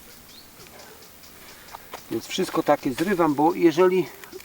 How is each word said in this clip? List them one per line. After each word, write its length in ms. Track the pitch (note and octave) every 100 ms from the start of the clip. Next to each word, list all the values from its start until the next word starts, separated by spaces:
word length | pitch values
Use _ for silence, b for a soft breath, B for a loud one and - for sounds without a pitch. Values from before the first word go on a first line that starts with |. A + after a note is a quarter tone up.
| - - - - - - - B B B - - - B B B B B B - -
Więc 160 | A2+ -
wszystko 360 | - F3 E3+
takie 300 | D#3 D3 C#3+
zrywam, 420 | A#2+ F3+ F3 D#3+
bo 180 | C#3 D#3
jeżeli 520 | F#3+ E3+ D3+ F#3 F#3 - B B -